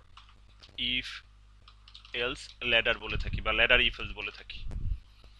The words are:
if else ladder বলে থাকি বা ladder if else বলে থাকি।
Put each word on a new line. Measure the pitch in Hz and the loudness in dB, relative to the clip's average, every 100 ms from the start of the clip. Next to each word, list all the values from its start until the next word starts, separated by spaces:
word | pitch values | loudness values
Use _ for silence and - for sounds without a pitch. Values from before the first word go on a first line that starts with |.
| - - - - - - - - | -12 -20 -20 -20 -20 -20 -16 -6
if | 123 123 - - - - - - - - - - - | -2 -2 -4 -10 -16 -20 -20 -20 -20 -20 -20 -20 -10
else | 120 123 - - - 123 | -4 -4 -4 -12 -6 2
ladder | 117 117 110 | 4 4 0
বলে | 107 104 | -2 -4
থাকি | - - | -2 -2
বা | 110 | 0
ladder | 110 117 123 | 4 6 6
if | 120 - | 4 0
else | 107 | -8
বলে | 104 104 | -8 -10
থাকি। | - - - - - - - - - - | -12 -12 -8 -6 -2 -2 -4 -8 -20 -20